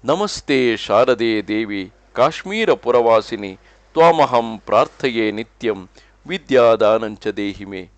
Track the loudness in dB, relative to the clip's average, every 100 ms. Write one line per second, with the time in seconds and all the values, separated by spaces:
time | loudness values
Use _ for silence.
0 | -2 -2 -2 -6 -2 0 2 0 0 2
1 | 2 2 0 -2 -2 -4 -4 -8 -10 _
2 | _ -2 -2 -2 -10 -4 0 0 2 2
3 | 4 2 0 -10 -10 -14 _ _ _ 2
4 | 4 4 2 2 -2 -8 0 0 0 _
5 | -4 0 -2 -4 -12 _ -6 -6 -10 _
6 | _ _ -12 -12 0 4 4 4 2 2
7 | -2 -8 -8 -6 -8 -8 -14 -14 -16